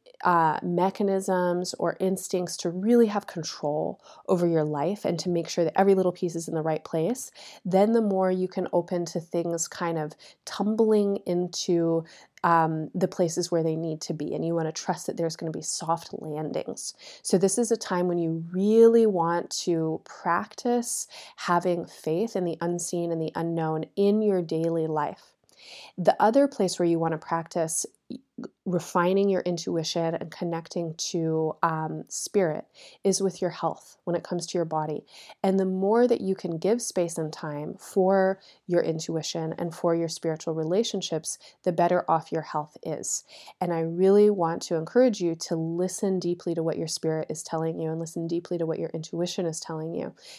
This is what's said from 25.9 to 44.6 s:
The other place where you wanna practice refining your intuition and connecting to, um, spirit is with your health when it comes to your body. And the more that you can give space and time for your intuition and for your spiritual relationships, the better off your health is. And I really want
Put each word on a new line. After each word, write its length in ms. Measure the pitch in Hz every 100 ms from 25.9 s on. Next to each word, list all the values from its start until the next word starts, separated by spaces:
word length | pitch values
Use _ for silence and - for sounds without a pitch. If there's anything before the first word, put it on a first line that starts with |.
| -
The 180 | 185 -
other 280 | 214 247 277
place 300 | - 190 -
where 100 | 175
you 120 | 165
wanna 180 | 160 160
practice 720 | - 165 165 180 160 - - _ - - _ - - _ -
refining 640 | 175 165 180 175 190 196
your 120 | 185
intuition 760 | - 170 - 170 160 170 165 165
and 140 | 165
connecting 640 | - 175 165 165 180 165 160
to, 600 | - 175 160 160 156 -
um, 400 | 170 160 156 156 -
spirit 560 | - - 208 175 151 - - - -
is 180 | 202 185
with 200 | 196 -
your 100 | 180
health 440 | 160 165 - - -
when 120 | - 170
it 80 |
comes 220 | 165 175 170
to 120 | 180
your 80 | 165
body. 400 | 156 156 151 - - - -
And 160 | 190 190
the 80 | 190
more 420 | 185 196 226 247
that 120 | 247
you 160 | 190 190
can 220 | 175 165
give 240 | 185 240
space 360 | - - 170 165
and 140 | 156
time 440 | - 156 147 156 185
for 640 | - 202 185 196 190 190 - - -
your 140 | 175
intuition 720 | - 160 160 165 156 170 160 -
and 160 | 175
for 220 | 165 175 170
your 140 | 165
spiritual 440 | 165 165 156 -
relationships, 840 | 160 156 180 226 196 - 160 - - - _
the 80 | -
better 320 | 170 170 180 -
off 220 | 160 156
your 100 | 165
health 340 | 156 151 151 -
is. 400 | - 156 - - - - - -
And 100 | 180
I 80 | 170
really 500 | 165 170 190 202 208
want 320 | 196 165 165